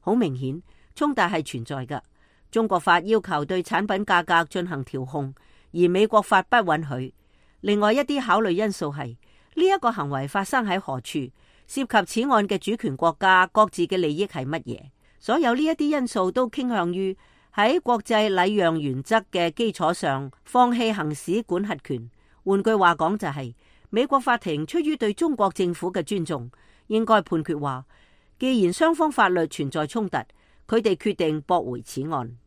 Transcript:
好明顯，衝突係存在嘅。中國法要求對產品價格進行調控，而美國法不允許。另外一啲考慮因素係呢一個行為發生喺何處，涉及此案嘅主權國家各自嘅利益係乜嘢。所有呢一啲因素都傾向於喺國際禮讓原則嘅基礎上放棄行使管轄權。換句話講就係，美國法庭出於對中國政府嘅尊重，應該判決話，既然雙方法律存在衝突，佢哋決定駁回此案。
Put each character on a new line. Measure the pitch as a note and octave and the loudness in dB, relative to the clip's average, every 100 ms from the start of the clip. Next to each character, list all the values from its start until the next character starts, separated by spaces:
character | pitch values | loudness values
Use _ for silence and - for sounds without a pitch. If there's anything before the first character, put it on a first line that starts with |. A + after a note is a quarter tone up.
好 | - | 0
明 | A3+ G3 C3 | 2 2 -2
顯， | C3 D3+ - _ _ | -6 -8 -12 _ _
衝 | - D4 | -4 -2
突 | B3+ | 0
係 | F3+ F3 | 0 0
存 | D3+ B2+ | -4 -8
在 | A2+ C#3 B2+ | -8 -10 -8
嘅。 | C#3 - _ _ _ _ | -10 -12 _ _ _ _
中 | A3 A3 | -2 0
國 | F#3 | 0
法 | F3 F3 | 4 2
要 | F3 A3 | 4 0
求 | F#3+ D#3+ | 0 -4
對 | D3 F#3 | -2 -4
產 | E3+ E3+ G3+ | -2 -2 0
品 | G3 | -2
價 | G#3 F3+ | 2 2
格 | E3+ E3+ D#3+ | 4 2 2
進 | F#3+ F3+ | -4 -6
行 | D3+ | -6
調 | C3 C3+ C3 | -8 -8 -8
控， | D3 C#3 C3+ _ _ _ | -6 -8 -10 _ _ _
而 | E3 F3 | 2 2
美 | F#3 G#3 | 4 4
國 | A3 | 4
法 | G3 G3+ | 4 2
不 | - A#3+ | 4 2
允 | F#3+ D3+ D#3 | 2 0 -2
許。 | C3 C3 - _ _ _ _ | -8 -10 -14 _ _ _ _
另 | G3 G#3 | -2 2
外 | G#3 | 4
一 | B3 | 2
啲 | C#4+ C#4+ | 0 -2
考 | B3+ F#3+ | 2 2
慮 | A3 | 2
因 | F3 G#3+ | 0 -2
素 | F#3+ D#3 | -2 -6
係 | C#3+ B2+ | -6 -12
呢 | A#2 _ _ _ - | -14 _ _ _ 0
一 | F#4 G4 | 2 4
個 | A#3+ | 0
行 | A3+ C#3+ | -2 -4
為 | C#3 C#3 | -4 -2
發 | G3+ | -4
生 | F#3+ C4+ A3 | 0 0 0
喺 | F#3 | -2
何 | - C3 | -2 -8
處， | - D3+ C3 _ _ _ _ | -6 -6 -6 _ _ _ _
涉 | - | -6
及 | C4+ A3+ F3+ - | 0 2 2 -2
此 | C4 | 2
案 | B3 G3+ | 2 2
嘅 | F#3+ | -2
主 | - A3+ | -2 -4
權 | A3+ C3+ | -4 0
國 | E3+ D#3+ | -2 2
家 | F#3+ F#3 F#3 | 4 4 4
各 | - G#3+ | 4 2
自 | - E3+ | 2 -2
嘅 | F#3+ | 0
利 | E3 | 0
益 | D3+ G3+ | -2 -4
係 | D#3+ C3 | -4 -6
乜 | D#3 | -6
嘢。 | - - C#3 _ _ _ | -8 -12 -14 _ _ _
所 | - B3+ | -2 0
有 | C#4 | 2
呢 | A#3+ | 2
一 | D#4 | 0
啲 | D#4+ D4 D4 | 0 0 0
因 | B3 | -2
素 | A3+ F#3 | -2 0
都 | A3 B3+ | 0 -2
傾 | - B3+ | -2 -4
向 | A3+ E3+ | -2 -2
於 | F3 F#3+ F#3+ _ _ _ | -2 -4 -6 _ _ _
喺 | - G#3 E4+ | 0 2 2
國 | - A#3 | 2 -2
際 | - A3 G#3+ | 2 0 2
禮 | F#3+ F#3 G#3 | 2 2 2
讓 | E3+ E3 | 2 0
原 | D3 C3 | -2 -6
則 | C3+ A3+ - | 0 0 0
嘅 | F#3 E3+ | -2 -2
基 | D#3+ A3+ | 0 -4
礎 | - E3 | 0 -2
上 | F3 E3 C3+ C3+ - | 0 -2 -4 -6 -14
放 | _ B3 B3 | _ 2 4
棄 | A#3+ A3+ | 4 0
行 | G#3 D3+ | -2 -4
使 | D3+ - G3 | -6 -4 -4
管 | A3+ F3+ G#3 | -2 -4 -4
轄 | D#3+ | -6
權。 | - B2+ A#2 _ _ _ | -6 -8 -8 _ _ _
換 | - G3 | -2 0
句 | G3 A3 | 2 4
話 | F3+ | 4
講 | E3+ E3 G#3 | 4 0 0
就 | F3 | -4
係， | C#3+ C3 A#2 _ _ _ | -6 -10 -12 _ _ _
美 | G#3 C4+ | -2 0
國 | C4+ | 0
法 | B3+ A#3+ | 0 -2
庭 | - D3 D#3 | 0 -4 -2
出 | E4+ | -2
於 | D4+ | -2
對 | D#4 G#3+ | 0 -2
中 | G3+ E4 | 0 -2
國 | C4+ G3 | 2 0
政 | - F#3 | 0 -2
府 | F3 F3+ | -2 -4
嘅 | F#3 | -4
尊 | D#3+ G#3 | -4 -4
重， | D#3+ D3+ A#2+ _ _ _ _ | -4 -6 -8 _ _ _ _
應 | G#3+ A3 | -2 4
該 | A3 | 2
判 | F3 E3 | 4 -4
決 | D#3 D3+ | -2 -4
話， | C#3+ B2+ B2+ _ _ _ _ _ | -4 -6 -12 _ _ _ _ _
既 | B3+ B3+ | 0 2
然 | F3+ | 2
雙 | F3+ D#4 | 2 2
方 | E4 G#3+ | 2 0
法 | - G3+ | 2 2
律 | F3+ D#3 | 2 -2
存 | - C#3 | -4 -6
在 | D#3 D3+ | -4 -4
衝 | A#3 G3+ | -4 -4
突， | C#3+ A2 _ _ _ _ | -4 -8 _ _ _ _
佢 | A3+ | 0
哋 | A3 | 2
決 | F#3 G#3+ | 0 -2
定 | G3+ E3 D#3 | 0 0 -2
駁 | C#3+ F3+ - | 0 0 0
回 | B2 | -8
此 | A2+ - C#3+ | -10 -10 -6
案。 | D#3 A#2+ A#2+ | -6 -6 -12